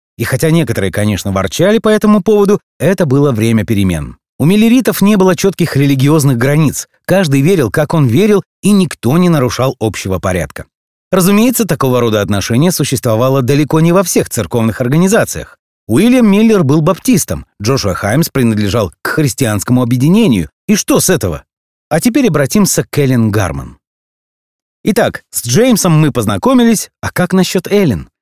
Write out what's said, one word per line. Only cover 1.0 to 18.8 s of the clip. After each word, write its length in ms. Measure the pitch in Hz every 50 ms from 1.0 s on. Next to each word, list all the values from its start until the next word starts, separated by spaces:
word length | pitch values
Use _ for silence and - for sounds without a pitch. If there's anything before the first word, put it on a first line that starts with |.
| 104 107 104 - - 101
ворчали 460 | 95 98 95 92 - - 170 202 220
по 120 | 220 - 214
этому 320 | 214 208 - 208 214 208
поводу, 380 | - 220 214 208 202 190 208 - _ _ _ -
это 280 | 131 175 196 - 175
было 240 | 135 131 143 143 147
время 340 | 120 107 110 117 113 113 92
перемен. 520 | - 110 101 98 92 85 78 69 62 - _ _ _ _ -
У 60 | 135
миллеритов 560 | 165 202 214 226 226 240 262 - 226 185 -
не 140 | 190 202 214
было 200 | 185 185 185 180
чётких 420 | - - 196 - - 165 - -
религиозных 600 | 135 143 143 139 131 131 147 160 156 131 143 127
границ. 500 | 117 127 139 143 160 156 135 - - - - _ _ _
Каждый 360 | - 175 196 185 143 139 135
верил, 280 | 135 175 202 160 123 98
как 240 | - 156 147 - 170
он 140 | 160 139
верил, 360 | 117 110 165 214 208 208 190 - _ _ _ -
и 80 | 190
никто 460 | 208 190 185 - - - - 117 151 180
не 100 | 180 175
нарушал 460 | 165 143 127 110 - - 127 131 - -
общего 380 | 110 107 - - - 98 92
порядка. 480 | 85 - 95 90 87 76 - - - - _ _ _ _ _ _ _ _ _
Разумеется, 540 | 185 190 170 196 202 208 233 262 233 - 220
такого 360 | 165 151 - 139 131 127 120
рода 200 | 120 113 107 104
отношение 500 | 101 - 101 98 - - 113 127 160 185
существовало 680 | - - 147 - 135 - - 120 110 110 127 135 135 139
далеко 380 | 123 117 143 143 151 - 160 160
не 140 | 165 170 170
во 100 | 196 185
всех 260 | - - 220 - -
церковных 520 | - 113 95 - - 117 113 110 - -
организациях. 760 | 123 123 143 165 185 190 226 190 - - - - - - - _ _ _ _ _ _
Уильям 420 | - 110 147 214 247 254 254 233 202
Миллер 340 | 196 208 226 226 214 190 151
был 180 | 127 151 165
баптистом, 640 | 147 185 - - - - 220 165 - - 85 71 - _ _ -
Джошуа 320 | 104 120 139 127 101 95 87
Хаймс 360 | - - 101 117 156 165 -
принадлежал 600 | - 139 120 113 107 104 104 98 98 120